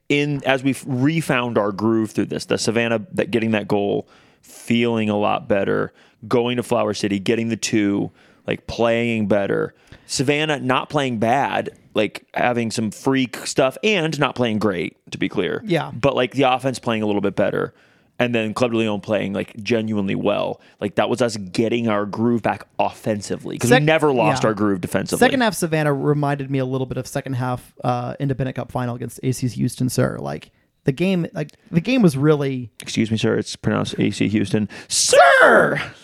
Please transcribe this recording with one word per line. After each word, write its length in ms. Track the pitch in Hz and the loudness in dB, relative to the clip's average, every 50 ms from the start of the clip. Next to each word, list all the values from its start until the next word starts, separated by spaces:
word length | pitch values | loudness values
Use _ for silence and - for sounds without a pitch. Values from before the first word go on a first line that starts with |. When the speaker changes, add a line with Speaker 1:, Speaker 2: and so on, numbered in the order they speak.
| _ - | _ 0
Speaker 1:
in, 340 | 143 143 147 147 147 139 - | 0 2 2 0 -2 -2 0
as 180 | 131 135 135 127 | 0 0 2 0
we've 200 | 139 131 - - | 0 -2 -2 -4
refound 720 | 139 135 123 131 147 165 165 151 - 143 123 123 120 113 113 | -4 -2 0 2 2 2 0 0 0 0 0 0 0 0 0
our 140 | 101 104 101 | 0 0 0
groove 380 | 90 104 113 113 110 110 107 - | 0 2 2 2 2 2 0 0
through 140 | - 98 | -2 -2
this, 200 | - - - - | -2 -4 -6 -2
the 120 | - - 98 | -2 -2 0
Savannah, 460 | - - 107 117 117 117 117 113 104 - - | 0 0 0 2 2 2 0 -2 -2 -4 -4
that, 180 | 95 - - | -4 -2 0
getting 200 | 101 117 110 113 110 | 0 0 2 2 0
that 160 | 104 104 - | 0 0 0
goal, 400 | 107 101 101 101 104 107 - - - - _ _ _ _ _ | 0 0 0 0 -2 -2 -4 -6 -14 -20 _ _ _ _ _
feeling 680 | - - - - - 120 117 120 117 117 113 107 107 | -20 -20 -12 -4 0 2 2 2 2 2 2 2 2
a 60 | 104 104 | 2 2
lot 300 | 104 104 104 101 - - | 2 2 0 -2 0 0
better, 440 | 104 98 98 101 101 101 101 - - _ - _ _ _ 110 | 0 0 2 0 0 0 -2 -4 -8 _ -20 _ _ _ -4
going 300 | 107 127 123 117 120 123 | 0 2 2 2 2 0
to 60 | 120 110 | -2 -2
Flower 320 | - 120 113 107 107 104 | 0 0 0 0 0 -2
City, 240 | - - 101 101 101 | -2 -2 -2 -2 0
getting 300 | 92 113 113 113 113 113 | 0 0 0 0 0 -2
the 80 | 113 | -2
two, 540 | 101 - - - 110 104 101 101 104 110 104 - _ _ _ _ _ _ | -4 -2 0 0 2 2 2 2 0 -2 -4 -8 _ _ _ _ _ _
like, 200 | - 110 - _ | -6 -6 -6 _
playing 600 | - - - 113 117 113 117 117 117 117 113 107 95 | -8 -2 0 2 2 2 2 0 0 0 -2 0 2
better. 460 | 110 101 98 101 - 107 107 101 - _ _ _ - - _ | 2 0 0 0 -2 -2 -2 -4 -8 _ _ _ -20 -20 _
Savannah 520 | - - - 135 127 147 147 156 156 151 131 | -8 -4 -2 0 0 0 0 0 0 -2 -2
not 300 | 123 127 127 143 170 - | 0 0 0 0 0 -2
playing 280 | - 151 139 131 120 107 | -2 -2 0 0 0 0
bad, 520 | 117 113 123 139 127 101 95 104 110 - - - _ _ - | 0 2 2 2 0 0 -2 -2 -4 -6 -10 -14 _ _ -2
like, 300 | 101 107 98 - - - _ - | -2 -2 -2 -4 -10 -16 _ -4
having 360 | - - 123 123 120 117 113 | -2 0 0 0 0 -2 -2
some 200 | - - 113 104 | -2 -2 -2 -4
freak 460 | - - - 135 135 131 127 117 - - - | -4 -2 0 0 2 2 0 0 -4 -8 -10
stuff 300 | - - - 139 131 131 - - | -4 0 0 0 0 0 -2 0
and 340 | 214 214 185 156 160 151 143 | 0 2 2 0 -2 0 0
not 160 | 143 127 - | 0 0 0
playing 240 | - 123 117 107 107 | 0 -2 0 0 0
great, 380 | 98 107 92 85 - - - _ _ - - | 0 0 0 -2 -4 -6 -8 _ _ -16 -6
to 60 | - | -4
be 100 | - - | -4 -2
clear. 340 | - - - - - - 247 | 0 -2 -2 0 -2 -4 -2
Speaker 2:
Yeah. 280 | 208 170 147 139 147 - | -2 -2 -2 -2 -4 -4
Speaker 1:
But, 220 | 120 113 139 120 | 0 0 2 2
like, 160 | 120 127 - - | 2 0 0 2
the 100 | 131 139 | 2 2
offense 340 | 127 127 123 120 135 123 - | 2 2 0 -2 -4 -4 -4
playing 240 | - 123 113 110 107 | -4 -2 -2 0 0
a 40 | |
little 140 | 107 104 101 | 0 0 0
bit 160 | 98 101 92 | 0 0 0
better. 380 | - 101 101 98 95 92 - - _ _ _ _ _ _ _ _ - | 0 0 0 0 -2 -4 -6 -8 _ _ _ _ _ _ _ _ -2
And 160 | 123 120 120 | -2 0 0
then 180 | 113 110 107 104 | 0 -2 -2 0
Club 200 | - 127 120 113 | 0 0 0 2
de 40 | |
Leon 240 | 113 113 110 104 101 | 0 0 0 -2 -4
playing, 320 | - - 107 101 101 98 98 | -2 -2 -2 0 0 -2 -4
like, 240 | 98 101 - - 117 104 | -4 -6 -6 -10 -12 -4
genuinely 520 | 101 120 113 110 110 110 104 98 95 101 | -2 0 0 0 0 -2 -2 -2 -2 -2
well. 460 | 98 98 101 101 101 92 95 - - _ - _ _ | 0 0 0 0 0 -2 -4 -6 -10 _ -20 _ _
Like, 180 | - 104 - | -8 -4 -2
that 120 | - 107 98 | 0 0 0
was 140 | 120 98 123 | 0 0 0
us 160 | 117 107 107 | -2 -2 -6
getting 500 | 98 90 - - 113 107 117 120 117 113 | -10 -4 -2 0 0 2 0 0 0 0
our 160 | 104 101 104 | 0 0 -2
groove 380 | 101 90 110 113 120 120 113 - | -4 -2 0 0 2 2 0 0
back 240 | 110 95 - - - _ - | -2 -4 -4 -8 -8 _ -2
offensively, 760 | 101 101 - - - 113 110 104 98 - 92 - - - 90 | -2 -2 -4 -6 -4 -4 -4 -4 -4 -6 -8 -8 -8 -10 -6
'cause 140 | - 123 120 | -2 2 4
we 60 | - | 4
Speaker 2:
Sec-, 60 | - 151 | 4 4
Speaker 1:
never 300 | 151 156 156 151 151 131 | 4 2 4 2 2 2
lost 300 | 120 110 107 107 131 131 | 2 2 2 2 2 0
Speaker 2:
yeah. 60 | 110 | 0
Speaker 1:
our 60 | 110 | 0
groove 280 | 98 107 104 98 90 87 | 2 2 2 2 0 -2
defensively. 420 | 92 - 98 101 - - - 233 | -4 -4 -4 -2 -2 0 2 2
Speaker 2:
Second 160 | 262 277 262 | 2 2 2
half 140 | 240 220 185 | 0 0 0
Savannah 400 | - 185 165 160 156 151 147 143 | -2 -2 -2 0 0 0 0 0
reminded 560 | 135 143 147 147 147 147 143 143 143 135 131 | 0 0 0 0 2 0 0 -2 -2 -4 -4
me 80 | 139 135 | -2 -2
a 80 | 131 | -2
little 200 | 127 131 131 131 | -2 -2 -4 -4
bit 120 | 127 123 131 | -4 -6 -8
of 80 | 123 | -8
second 260 | - - 143 - 139 135 | -6 -8 -8 -6 -4 -4
half, 380 | 123 127 127 123 123 - - _ - - | -4 -2 -4 -4 -6 -8 -14 _ -6 -4
uh, 340 | 131 123 123 123 123 131 - | -2 -2 -2 -4 -8 -6 -4
Independent 360 | 143 139 135 - 135 131 131 | -4 -2 -2 -2 -4 -4 -6
Cup 140 | - 123 - - | -6 -8 -6 -6
final 220 | 131 123 123 120 | -4 -4 -4 -6
against 260 | 120 127 123 - - - | -6 -8 -10 -10 -6 -4
A 100 | 131 127 | -4 -2
C 160 | - 131 123 | -2 -2 -4
Houston 400 | 104 131 135 123 - - 127 123 | -2 -2 -2 -2 0 -2 -2 0
Sur. 300 | - - 131 - - - | 0 0 0 0 -2 -6
Like, 320 | - 69 - - - - _ _ _ _ _ _ _ | -8 -8 -8 -10 -12 -16 _ _ _ _ _ _ _
the 80 | 143 135 | -2 0
game, 360 | 127 175 190 190 175 165 - - | 0 0 0 2 0 -2 -2 -4
like, 200 | 156 151 147 - _ _ _ | -8 -8 -8 -12 _ _ _
the 100 | 175 170 | 0 0
game 220 | 160 220 262 269 214 | 2 2 4 4 6
was 120 | 170 131 135 | 4 4 4
really 520 | 143 156 151 143 143 139 135 127 123 110 - - - | 4 4 4 4 2 -2 -4 -4 -6 -10 -12 -14 -12
Speaker 1:
Excuse 280 | - - 113 113 104 | -4 -2 0 0 2
me, 60 | 113 | 0
sir. 200 | 107 - 110 107 113 | 2 2 2 2 2
It's 180 | - - - | 0 -4 -8
pronounced 380 | - - 113 107 104 104 - - - | -4 -2 0 0 0 -2 -2 0 0
A 120 | 113 107 | 0 0
C 180 | 101 - 110 104 | 2 0 0 2
Houston. 400 | 104 107 101 - - 107 107 - - - - - | 2 2 2 2 2 0 0 -2 -4 -12 -10 -4
Sir! 920 | - - - - 494 571 698 554 554 523 - 277 226 208 170 - - - - - - - | -2 0 2 4 6 8 8 8 8 8 8 8 8 6 4 4 0 -2 -4 -8 -12 -16